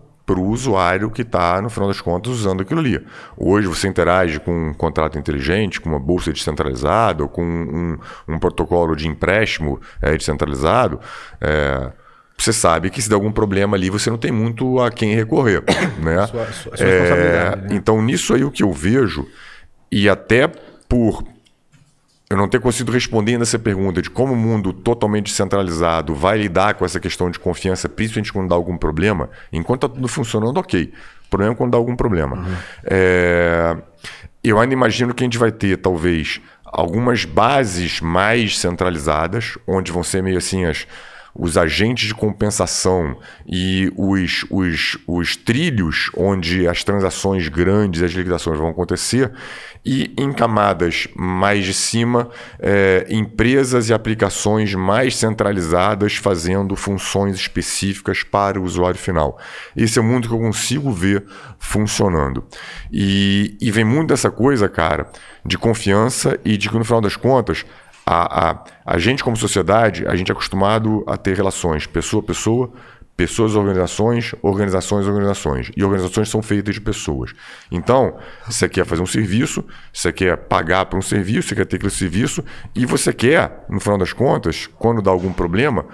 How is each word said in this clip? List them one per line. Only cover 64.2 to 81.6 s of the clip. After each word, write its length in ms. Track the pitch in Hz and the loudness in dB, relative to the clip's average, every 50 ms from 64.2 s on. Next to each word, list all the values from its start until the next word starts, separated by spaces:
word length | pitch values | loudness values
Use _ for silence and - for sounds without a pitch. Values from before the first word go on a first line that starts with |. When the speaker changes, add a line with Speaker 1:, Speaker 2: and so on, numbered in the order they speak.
| - 107 | 2 0
Speaker 1:
coisa, 380 | - - 113 139 143 113 101 90 | 0 2 2 2 4 4 2 0
cara, 380 | - - 82 80 80 76 76 - - - - - - - - | 2 2 2 2 2 0 -2 -6 -10 -20 -20 -20 -20 -10 -6
de 120 | - - | -4 -4
confiança 800 | - - 117 110 - - 101 98 104 113 127 - - - 139 127 - - | 0 0 0 0 2 2 2 4 4 4 2 0 0 0 0 0 0 0
e 120 | - 107 | 0 0
de 120 | 101 - 104 | 0 0 0
que, 80 | 107 | 0
no 60 | 113 113 | 0 0
final 160 | 110 120 113 | 2 2 2
das 140 | 107 98 - | 2 0 -2
contas, 500 | - - 120 135 127 113 - 80 - - - - - - - - - - | 0 2 2 4 4 2 0 -2 -4 -6 -12 -18 -20 -20 -20 -16 -6 -2
a, 460 | - 85 85 85 - - - - 82 | 0 2 2 2 2 2 2 2 0
a, 120 | - - - - - - - | 0 -2 -8 -20 -20 -12 -4
a 120 | - 85 87 | -2 0 2
gente, 240 | 82 117 131 139 - | 2 2 0 0 0
como 140 | 127 117 | -2 -2
sociedade, 680 | 110 113 101 - 98 87 85 98 113 113 107 85 82 - | 0 -2 0 0 0 2 4 4 4 4 2 2 0 -4
a 80 | - 87 | -2 -2
gente 140 | 87 92 - | -2 0 -2
é 40 | 104 | -4
acostumado 680 | - - - - 98 98 101 110 110 110 107 107 104 - | -4 -4 -4 0 0 2 2 2 2 2 0 0 0 -2
a 80 | - - | -2 -4
ter 180 | 95 - 98 92 | -2 0 -2 0
relações 520 | 95 98 95 - - - 85 80 76 - | 2 0 0 0 -2 -2 0 0 -2 -4
pessoa 340 | - - 82 78 - - 107 | -4 -4 -4 -2 0 -2 -2
a 40 | - | -2
pessoa, 460 | - 87 - - 107 113 123 127 120 - - - - - - - _ - | -2 -4 -2 0 0 2 0 0 -4 -6 -18 -20 -20 -20 -20 -20 _ -4
pessoas, 400 | - 87 82 - - 113 110 104 | -2 -2 0 2 0 2 2 4
organizações, 800 | 107 101 98 95 90 90 85 - - 107 117 120 117 110 113 - - | 2 2 2 2 2 0 0 0 0 2 2 2 0 -2 -6 -6 -2
organizações, 640 | - 98 95 98 104 98 92 92 87 - 104 104 98 | 0 0 2 2 0 0 0 -2 0 0 0 0 2
organizações. 640 | 101 101 104 98 101 98 - - 78 69 64 60 - - | 0 0 0 0 0 -2 -2 -2 -2 -2 -2 -4 -6 -2
E 60 | - 98 | 0 0
organizações 440 | 98 101 95 90 90 - 110 107 | 2 2 0 0 0 0 -2 -2
são 140 | - - 110 | 0 -2 -4
feitas 320 | 110 - 104 101 98 110 98 | -2 0 -2 -2 -2 -2 -6
de 80 | 104 | -4
pessoas. 500 | - 113 101 - - - 73 65 60 58 - - - - - - - - | -4 -6 -6 -4 -4 -4 -4 -4 -6 -8 -12 -18 -20 -20 -20 -20 -12 -6
Então, 460 | - 87 80 - 123 135 123 92 - - - - - - - | -6 -4 2 2 4 4 4 2 -2 -8 -16 -18 -18 -16 -12
você 200 | - 110 - 92 | -6 -4 -2 -2
quer 160 | 90 - 92 87 | 0 2 0 0
fazer 180 | - 87 82 92 | 0 0 -2 -2
um 20 | |
serviço, 580 | - - - 110 90 92 113 135 - - - - - - - - - - | 0 0 -2 0 0 0 0 0 0 -4 -6 -8 -8 -12 -18 -18 -16 -8
você 180 | - - 90 | -4 -2 -2
quer 240 | 85 - 92 90 82 | 0 2 2 2 2
pagar 500 | - - - - 92 85 80 90 95 92 | 0 -2 -2 0 0 2 2 2 2 2
por 100 | - - | 0 -2
um 40 | 92 | -4
serviço, 480 | 95 - 123 107 92 95 113 180 165 - | -2 0 0 0 0 0 -2 -2 -2 -2
você 60 | 104 | -2
quer 100 | 107 | -2